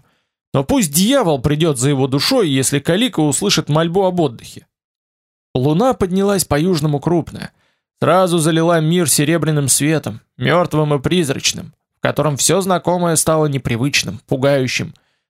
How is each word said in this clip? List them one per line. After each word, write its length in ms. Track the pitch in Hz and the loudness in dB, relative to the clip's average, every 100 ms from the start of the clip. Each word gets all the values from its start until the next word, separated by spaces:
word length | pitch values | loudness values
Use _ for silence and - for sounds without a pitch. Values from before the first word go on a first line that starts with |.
| - _ _ _ _ | -14 _ _ _ _
Но 100 | 135 | -4
пусть 300 | 139 269 170 | 0 0 0
дьявол 480 | 156 202 277 185 139 | 0 2 2 2 0
придёт 360 | 147 147 165 127 | 0 0 0 0
за 120 | 135 | 0
его 180 | 139 135 | 0 0
душой, 420 | 139 - 269 175 | 0 0 0 2
если 300 | 135 131 143 | 0 0 -2
Калика 400 | - 180 247 185 | 0 0 0 0
услышит 480 | 151 131 202 160 151 | 0 0 0 -2 0
мольбу 380 | 151 170 175 185 | 0 0 0 0
об 160 | 180 | 0
отдыхе. 440 | 147 110 - - - _ _ _ _ _ _ _ _ | -2 -4 -18 -20 -20 _ _ _ _ _ _ _ _
Луна 400 | 131 135 160 254 | -2 2 2 2
поднялась 520 | 247 190 185 202 196 - | 2 0 0 0 0 0
по-южному 560 | 143 175 170 156 143 | 0 2 0 0 -2
крупная. 500 | - 175 - - - _ _ _ _ _ | 0 -2 -2 -10 -16 _ _ _ _ _
Сразу 380 | 135 180 185 170 | 2 4 4 2
залила 420 | 156 160 165 170 | 2 2 2 2
мир 300 | 156 180 151 | 2 0 0
серебряным 580 | - 143 165 151 151 139 | 0 0 0 0 0 0
светом, 540 | - 143 156 123 110 - - | 0 0 -2 -4 -10 -14 -6
мёртвым 560 | 127 165 165 151 151 | 0 0 0 0 0
и 60 | 147 | 0
призрачным, 720 | 147 180 139 - - - - - _ _ | 0 0 0 -2 -6 -6 -12 -20 _ _
в 40 | |
котором 360 | 127 123 147 139 | -4 0 -2 0
всё 240 | - 175 | 0 0
знакомое 560 | 190 175 - 175 175 156 | 0 -2 0 -2 0 0
стало 300 | - 156 156 | 0 0 0
непривычным, 760 | 135 - 117 139 - - 90 - | -2 -4 -2 -2 -2 -4 -8 -6
пугающим, 680 | 139 135 139 127 - - - _ _ | 0 2 2 0 -4 -6 -12 _ _